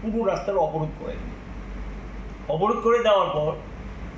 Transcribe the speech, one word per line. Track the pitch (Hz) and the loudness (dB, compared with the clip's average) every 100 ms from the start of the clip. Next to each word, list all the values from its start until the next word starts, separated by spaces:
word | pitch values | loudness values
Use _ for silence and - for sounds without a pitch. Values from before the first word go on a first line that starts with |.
পুরো | 226 220 | -2 0
রাস্তার | 202 165 - 196 | 2 0 0 2
অবরোধ | 156 156 156 - | 2 2 -4 -4
করে | - | -8
দেয়। | - - - - - - - - - - - - - - | -8 -8 -10 -12 -12 -10 -8 -8 -10 -10 -10 -10 -10 -2
অবরোধ | 156 196 233 | 2 4 4
করে | 226 233 | 6 6
দেওয়ার | 226 202 170 | 6 6 6
পর | 151 151 - - - - - - | 2 0 -2 -6 -12 -12 -10 -12